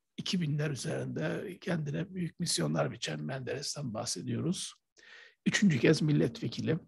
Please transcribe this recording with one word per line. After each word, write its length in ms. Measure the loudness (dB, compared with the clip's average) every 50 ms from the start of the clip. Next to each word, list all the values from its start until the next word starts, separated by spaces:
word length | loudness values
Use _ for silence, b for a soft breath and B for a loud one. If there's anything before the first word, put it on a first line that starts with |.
| _ _ _
iki 240 | -10 -6 -4 -2 -2
binler 300 | 0 0 0 0 -2 -2
üzerinde 880 | -4 -4 -4 -4 -4 -4 -4 -4 -4 -2 -2 -2 -2 -4 -6 -8 -10 -8
kendine 540 | -6 -4 -2 -2 -2 -2 -2 -4 -4 -4 -4
büyük 260 | -4 -4 -4 -4 -4
misyonlar 520 | -2 0 0 0 0 2 2 2 0 0 -2
biçen 300 | -4 -6 -6 -6 -4 -4
Menderes'ten 720 | -6 -6 -6 -4 -6 -6 -6 -6 -6 -6 -6 -6 -6 -4
bahsediyoruz. 800 | -4 -4 -4 -6 -6 -4 -4 -2 0 0 0 0 -2 -4 -10 -12 -16 _ _ _ b b b b b b b b b b
Üçüncü 320 | 0 2 6 6 6 6 8
kez 240 | 8 6 6 6 6
milletvekili. 760 | 4 4 4 4 2 0 -2 -4 -4 -4 -2 -2 0 0 -2 -4